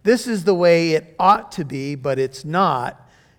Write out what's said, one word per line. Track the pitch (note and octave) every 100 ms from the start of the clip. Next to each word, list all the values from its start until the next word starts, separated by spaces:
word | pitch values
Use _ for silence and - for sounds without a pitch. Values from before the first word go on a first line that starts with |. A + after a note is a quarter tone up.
"This | - A#3+ B3
is | A3
the | F3
way | F3+ F3 E3+ E3
it | D#3 D#3 -
ought | F#3 G#3 -
to | - D3
be, | C3+ C#3 C#3+
but | C#3 C3
it's | C3+ C3+ D3+
not, | E3+ F#3+ C3 B2 - _ _ _